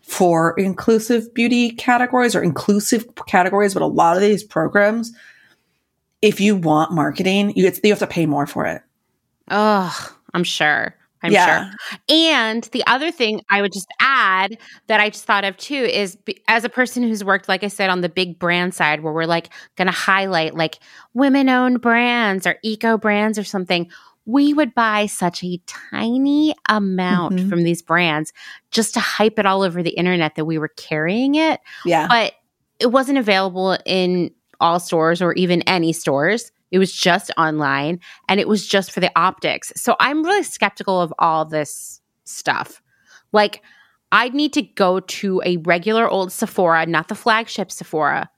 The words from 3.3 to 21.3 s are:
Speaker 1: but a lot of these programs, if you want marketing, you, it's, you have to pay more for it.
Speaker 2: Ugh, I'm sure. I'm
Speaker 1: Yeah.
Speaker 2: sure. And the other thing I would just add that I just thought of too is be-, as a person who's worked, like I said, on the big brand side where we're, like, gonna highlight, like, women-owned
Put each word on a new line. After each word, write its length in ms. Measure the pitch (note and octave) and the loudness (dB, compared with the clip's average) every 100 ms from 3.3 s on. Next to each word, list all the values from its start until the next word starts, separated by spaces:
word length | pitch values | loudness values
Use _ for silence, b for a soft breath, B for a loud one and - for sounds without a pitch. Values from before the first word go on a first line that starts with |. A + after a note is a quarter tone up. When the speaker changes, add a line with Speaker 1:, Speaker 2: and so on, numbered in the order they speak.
| F#3+ F#3 G3 G3+ | 2 2 2 0
Speaker 1:
but 80 | F#3+ | 0
a 40 | D3+ | -2
lot 280 | D#3 E3 F3+ | 2 4 4
of 60 | |
these 220 | G#3 G3+ | 2 2
programs, 680 | - E3+ D#3 G3+ G3+ A3+ A3+ - b b b b _ _ _ _ _ - | -2 -4 0 2 2 0 -6 -12 b b b b _ _ _ _ _ 0
if 180 | G#3+ G3+ | 2 4
you 160 | G#3 G3 | 2 2
want 360 | D#3+ D3+ D#3+ | 2 2 2
marketing, 580 | E3+ D3+ C#3 F#3 G3 G3+ F#3 | 0 -2 -2 0 2 2 4
you, 100 | F#3 | 2
it's, 140 | F#3 | 4
you 60 | G#3+ | 2
have 100 | G3+ | 2
to 80 | G3 | 0
pay 180 | F3 D#3 | -2 0
more 200 | C#3+ D3 | 0 -2
for 180 | - - | -4 -6
it. 160 | - _ _ _ _ _ _ - | -6 _ _ _ _ _ _ -4
Speaker 2:
Ugh, 640 | G3+ G#3+ G3+ F3 - - - _ | 0 2 2 0 -6 -14 -20 _
I'm 100 | F3 | -4
sure. 520 | E3+ - D3+ D3 - - _ _ - | -2 2 2 2 -2 -10 _ _ 2
I'm 60 | |
Speaker 1:
Yeah. 380 | A3+ F3 D#3+ F#3+ | 4 4 2 -2
Speaker 2:
sure. 280 | G3+ - G#3 - | -14 -16 -10 0
And 540 | D#4 E4 C#4 A3 A#3 - | 2 4 2 0 -4 -6
the 120 | B3+ - | -4 0
other 240 | B3 D#4+ | 0 -2
thing 300 | E4 A3 G#3+ - | -2 -2 -2 0
I 120 | G3+ | 2
would 100 | G3+ | 2
just 160 | G3 - - | -4 -10 -2
add 560 | C4 C4 G3+ F#3+ G3 A3+ B B - | 0 2 2 2 -2 -6 B B -2
that 120 | G#3+ | 0
I 100 | G#3 | 0
just 140 | - | -2
thought 220 | - G3+ G3 | -2 -2 -2
of 100 | F#3+ | -6
too 200 | - C#4+ A3 | -8 -4 -2
is 280 | G3+ G3 - | -2 -2 -8
be-, 240 | - - - | -12 -8 0
as 160 | A3+ A#3 | 0 0
a 40 | |
person 320 | B3 B3 B3 | -2 -2 0
who's 220 | A#3 G#3+ | -2 -2
worked, 240 | G3 F#3+ - | 0 -2 0
like 160 | F#3+ | -4
I 60 | G3+ | -4
said, 200 | - F#3+ | -2 0
on 120 | F3+ | 0
the 80 | F3 | -2
big 280 | F3 F3+ E3 | -2 -4 -4
brand 360 | F3 F3 F3+ | -2 0 -2
side 280 | - D3+ D3+ | 0 0 0
where 100 | D#3+ | -4
we're, 100 | D#3+ | -4
like, 260 | E3 E3+ - B B - | -2 -2 -4 B B -4
gonna 140 | F#3 | -2
highlight, 600 | F3 - G3 G3 E3+ D#3+ | -2 0 2 2 0 -2
like, 260 | E3 D#3+ - B B B | -2 -4 -4 B B B
women-owned 640 | A#3+ C#4 | 0 2